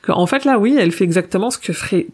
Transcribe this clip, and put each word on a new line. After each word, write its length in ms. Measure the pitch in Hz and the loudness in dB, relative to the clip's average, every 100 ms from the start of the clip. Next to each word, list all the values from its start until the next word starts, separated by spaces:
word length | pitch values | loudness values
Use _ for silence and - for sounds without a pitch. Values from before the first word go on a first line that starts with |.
que, 100 | - | -2
en 140 | - | 0
fait, 180 | 175 269 | 0 0
là, 140 | 277 240 | 2 2
oui, 180 | 226 285 | 2 2
elle 120 | 170 | 2
fait 120 | 170 | 2
exactement 480 | 180 175 180 185 233 | 0 0 0 -2 -2
ce 80 | - | -4
que 120 | - | -8
ferait 360 | 165 - 180 - | -8 -4 -4 -4